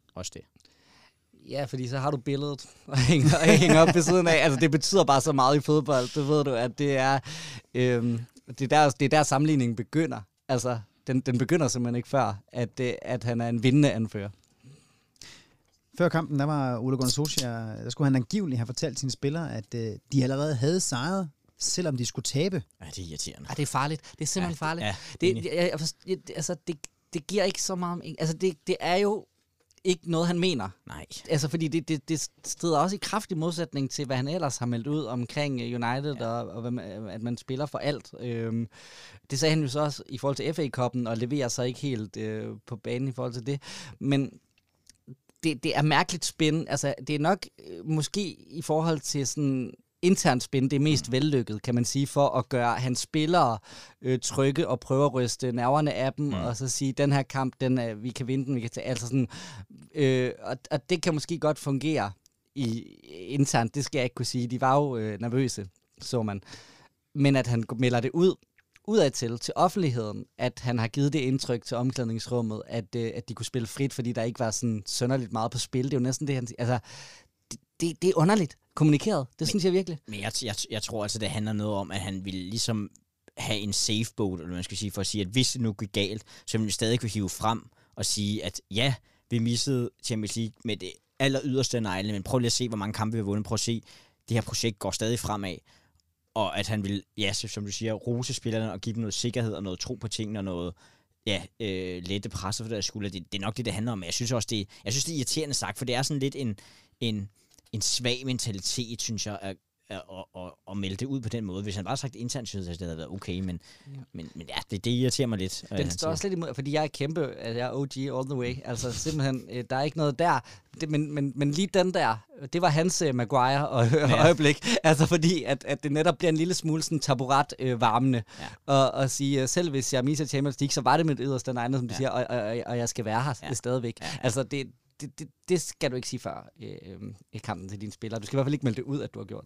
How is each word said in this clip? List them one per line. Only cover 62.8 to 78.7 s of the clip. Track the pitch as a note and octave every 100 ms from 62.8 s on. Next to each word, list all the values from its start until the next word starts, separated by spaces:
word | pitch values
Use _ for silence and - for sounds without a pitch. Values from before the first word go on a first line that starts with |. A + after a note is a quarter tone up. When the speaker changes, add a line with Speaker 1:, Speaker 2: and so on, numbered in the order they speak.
| C2+ - A#1+ D#2+ F#2
Speaker 2:
internt, | C#3 C#3 B2+ A2+ C#3+
det | B2+
skal | C#3+
jeg |
ikke | B2 -
kunne | A#2+
sige. | B2+ A#2+
De | B2
var | C3 C#3
jo, | D3 A#2+
øh, | G#2+ G2+
nervøse, | A#2 B2 C3 - G2 _ _ -
så | - B2
man. | G#2+ G2+ - - - - _ _ _ C#3+
Men | C#3 C3+
at | A#2+
han | A#2 A2
g-, | A#2+
melder | B2+ A#2+
det | B2+
ud, | E3 F#3 - _ _ _ _ -
udadtil | A3 D3 - A#2+ A#2
til | - -
offentligheden, | F3 G3+ D#3+ A#2+ A2 G#2 G#2 -
at | B2+ -
han | B2 A#2+
har | A2+
givet | C#3+ C#3+
det | D#3
indtryk | C3 C3+ - A#2+ -
til | A#2+
omklædningsrummet, | B2+ B2+ A#2 A2+ - B2 A2+ G#2+ -
at, | A#2 G2+ A#2+
øh, | A2+ -
at | -
de |
kunne | A2 A#2
spille | B2+ A2+
frit, | - C#3
fordi | - A#2+
der | A#2+
ikke | A2+ A#2+
var | A2+
sådan | - B2 G#2+ -
sønderligt | - B2 C3 A#2
meget | A2+ A2+
på | A#2+
spil. | - C3 C3+
Det |
er | C3+
jo |
næsten | B2 B2+ C#3
det, | C3+
han | A#2+
si-, | -
altså, | A#2+ B2 - - - - _ _ -
det, | - _ -
det, | E3+ -
det | F#3
er | E3
underligt | D#3+ G3+ D#3 - _